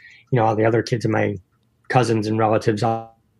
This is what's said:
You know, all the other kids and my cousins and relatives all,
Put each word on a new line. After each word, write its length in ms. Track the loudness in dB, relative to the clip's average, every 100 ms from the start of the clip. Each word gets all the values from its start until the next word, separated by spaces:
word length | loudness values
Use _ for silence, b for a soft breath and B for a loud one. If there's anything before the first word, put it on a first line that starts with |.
| B B B
You 80 | 0
know, 60 | 0
all 100 | 2
the 100 | 2
other 160 | 0
kids 220 | -2 -4
and 80 | -2
my 240 | 0 -2 -4 _ _ _ _ _
cousins 360 | 0 2 0 0
and 140 | 0
relatives 440 | 2 2 0 0
all, 360 | -2 -4 -8 _ _